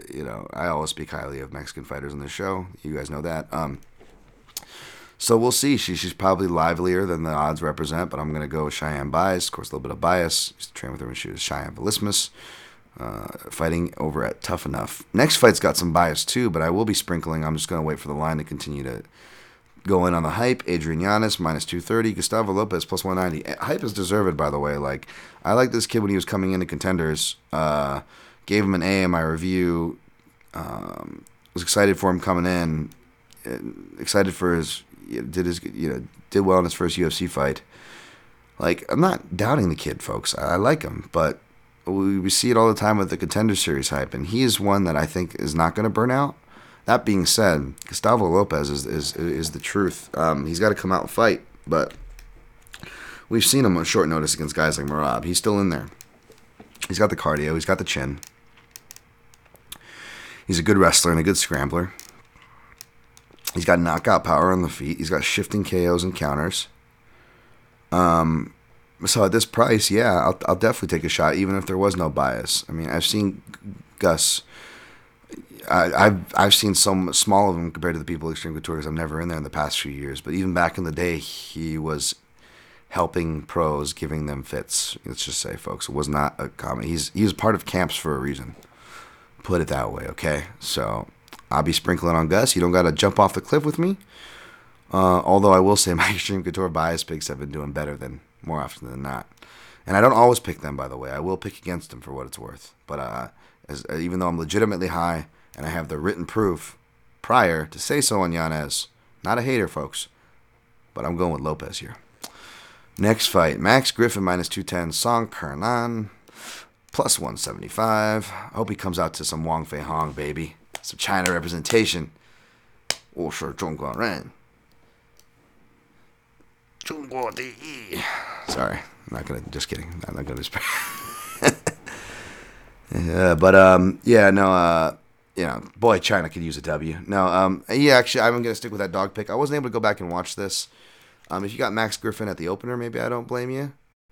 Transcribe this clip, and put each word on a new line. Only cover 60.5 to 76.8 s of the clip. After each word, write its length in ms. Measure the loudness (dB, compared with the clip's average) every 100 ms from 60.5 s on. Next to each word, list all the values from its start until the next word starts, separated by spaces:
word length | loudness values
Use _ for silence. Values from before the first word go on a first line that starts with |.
| 2
a 40 |
good 160 | 4 6
wrestler 320 | 8 6 6
and 100 | 4
a 20 |
good 140 | 4 2
scrambler. 560 | 0 0 0 0 -2 -8 -20 -20 _ -20 -20 -20 -20 -20 -20 _ _ -20 _ -14 -8
He's 140 | -2 4
got 140 | 4
knockout 440 | 4 2 4 4
power 260 | 4 4 4
on 120 | 4
the 80 | 0
feet. 260 | -4 -6 -6
He's 140 | -2
got 140 | -2
shifting 400 | 0 -2 -2 -4
K 220 | 0 2 2
Os 160 | 2
and 140 | 0 -2
counters. 520 | -2 0 -2 -4 -8 _ _ _ _ -20 _ _ _ _ _ _ _
Um, 640 | 2 4 4 4 0 -4 -12 _ -20 _ _
so 200 | -2 2
at 80 | 4
this 120 | 4
price, 460 | 2 2 4 4 4
yeah, 240 | 4 4
I'll, 240 | 4 4 2 0
I'll 100 | 2
definitely 400 | 2 2 -2 0
take 80 |
a 60 | 0
shot, 240 | 2 2
even 200 | 4 2
if 120 | 0 -2
there 100 | 2
was 200 | 2 2
no 120 | 0
bias. 560 | 0 0 -2 -2 -4 -4
I 60 |
mean, 160 | -8 -4
I've 160 | -2
seen 380 | 0 0 0 -2 -12 -18 -16 -16 -18 2
Gus, 440 | 4 4 2 0 -6 -18 -20 -20 -20 -20 _ _ -20 -20 -20 -12 0
I, 220 | 2 4
I've, 420 | 6 6 4 0
I've 200 | 2 4
seen 200 | 4 4
some 380 | 4